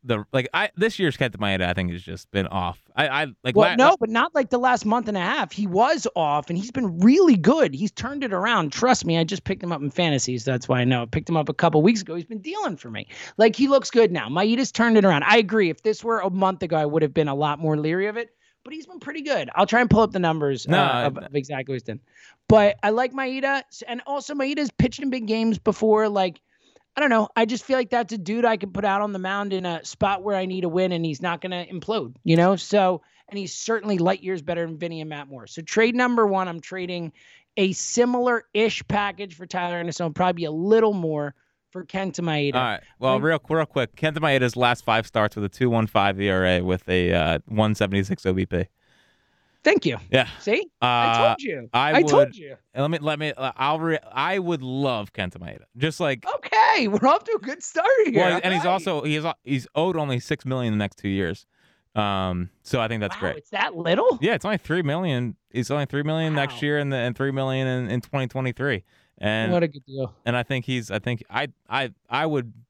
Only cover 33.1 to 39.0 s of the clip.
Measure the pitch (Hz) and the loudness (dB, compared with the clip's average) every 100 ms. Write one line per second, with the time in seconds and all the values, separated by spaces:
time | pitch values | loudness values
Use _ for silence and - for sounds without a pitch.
33.1 | _ _ 202 185 - - 226 208 190 170 | _ _ -10 -10 -10 -4 -4 -2 0 0
34.1 | 196 185 185 147 170 165 156 170 165 156 | -2 -4 -6 -4 -6 -6 -8 -8 -8 -10
35.1 | 147 139 135 113 - 160 - 233 247 247 | -12 -14 -18 -16 -16 -4 2 2 2 2
36.1 | 240 208 190 185 170 - 185 180 175 165 | 2 2 2 -2 -6 -12 -10 -8 -8 -8
37.1 | _ _ _ _ - 190 180 - - 240 | _ _ _ _ 0 0 0 -4 2 2
38.1 | 247 247 233 - 208 220 - - 208 | 2 0 0 -2 0 0 -2 -4 -4